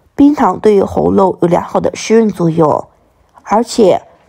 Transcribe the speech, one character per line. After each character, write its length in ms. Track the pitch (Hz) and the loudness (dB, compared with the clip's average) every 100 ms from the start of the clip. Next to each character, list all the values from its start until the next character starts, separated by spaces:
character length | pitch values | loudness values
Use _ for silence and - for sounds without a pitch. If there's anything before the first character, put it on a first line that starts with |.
| _ - | _ 2
冰 180 | 285 | 2
糖 240 | 302 214 180 | 2 -2 0
对 160 | 214 | 0
于 80 | 202 | 2
喉 300 | - - 160 | 0 -2 -2
咙 260 | 196 190 180 | 0 0 0
有 60 | 175 | -2
良 140 | 170 | -2
好 200 | - 196 | -4 -4
的 120 | 170 | -4
湿 220 | - - 226 | -6 -2 0
润 140 | 220 | 0
作 200 | - 170 | -2 -4
用， 380 | 160 156 64 - _ _ _ _ _ | 0 0 0 -6 _ _ _ _ _
而 180 | - 208 | -4 -4
且 400 | 240 - 196 131 - _ | -2 0 2 2 -4 _